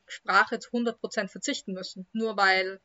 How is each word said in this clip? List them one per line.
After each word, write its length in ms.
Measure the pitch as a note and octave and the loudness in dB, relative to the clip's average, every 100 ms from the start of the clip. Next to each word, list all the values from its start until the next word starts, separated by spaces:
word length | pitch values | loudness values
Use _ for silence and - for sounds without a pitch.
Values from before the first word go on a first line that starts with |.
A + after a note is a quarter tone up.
| - | -16
Sprache 540 | - - F#3+ A3 A3+ | -12 2 4 4 0
zu 100 | - | -4
hundert 300 | A#3+ A#3 A3+ | -2 -2 -4
Prozent 320 | - - G3 | -6 -6 -6
verzichten 400 | - - C#4 - | -6 -4 -4 -6
müssen. 340 | F#3 F#3+ - F#3 | -10 -10 -14 -8
Nur 240 | A3+ A3 G#3 | -4 -2 2
weil 420 | G3 F#3+ F#3+ G3 | 4 4 2 -4